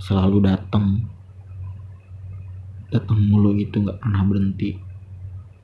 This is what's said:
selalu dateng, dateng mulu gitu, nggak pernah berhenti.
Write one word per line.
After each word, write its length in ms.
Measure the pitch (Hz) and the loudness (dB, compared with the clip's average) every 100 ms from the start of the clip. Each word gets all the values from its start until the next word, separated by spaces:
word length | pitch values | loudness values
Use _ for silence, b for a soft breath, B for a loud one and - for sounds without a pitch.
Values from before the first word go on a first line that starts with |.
selalu 480 | - 98 95 101 98 | -2 2 4 4 4
dateng, 560 | 92 - 110 101 98 - - - - - - - - - - - - - - - - - - - | 2 2 2 2 2 -2 -10 -20 -20 -16 -14 -12 -12 -16 -18 -18 -16 -14 -14 -14 -14 -16 -16 -4
dateng 400 | 113 - 107 104 | -4 0 2 4
mulu 240 | 104 101 101 | 6 6 4
gitu, 240 | 101 - | 0 0
nggak 160 | 101 95 | -2 -2
pernah 240 | 120 98 | 0 2
berhenti. 560 | 95 101 98 95 101 98 - - - - - - - - | 2 2 0 0 -4 -6 -12 -18 -18 -16 -14 -14 -18 -20